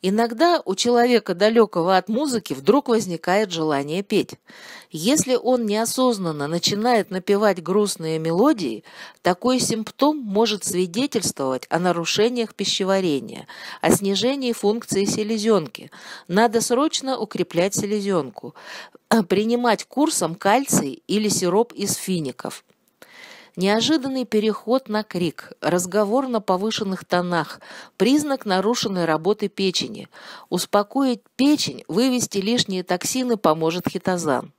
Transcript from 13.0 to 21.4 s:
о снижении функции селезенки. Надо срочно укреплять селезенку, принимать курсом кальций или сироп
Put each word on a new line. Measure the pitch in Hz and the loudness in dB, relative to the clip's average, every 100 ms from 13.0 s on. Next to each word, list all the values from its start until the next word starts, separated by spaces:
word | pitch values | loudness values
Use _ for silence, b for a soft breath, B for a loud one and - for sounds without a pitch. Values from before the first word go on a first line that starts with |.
| 185 143 120 - - B B B | 2 -2 -4 -14 -18 B B B
о | 165 | 0
снижении | - 196 196 233 277 254 | 2 0 0 0 0 -2
функции | 226 202 226 - 190 | 0 0 -2 -2 -2
селезенки. | 202 - 214 220 208 208 151 - - B B B B | -2 -2 -2 -2 2 2 0 -12 -20 B B B B
Надо | 180 233 226 | 2 4 2
срочно | - 247 302 - 269 262 | 0 0 0 -2 -4 -4
укреплять | 214 - - 165 185 - | -6 -4 -2 0 0 0
селезенку, | 202 214 196 185 135 - 120 - B B B B _ 226 180 | -2 -4 0 -2 -2 -10 -18 -18 B B B B _ 2 4
принимать | 190 220 240 240 202 | 0 2 0 2 0
курсом | - - 320 - 165 170 | -2 0 0 2 -4 -2
кальций | 196 226 277 - 143 - - | 2 2 2 0 0 -8 -2
или | 202 214 | 0 0
сироп | 190 | 0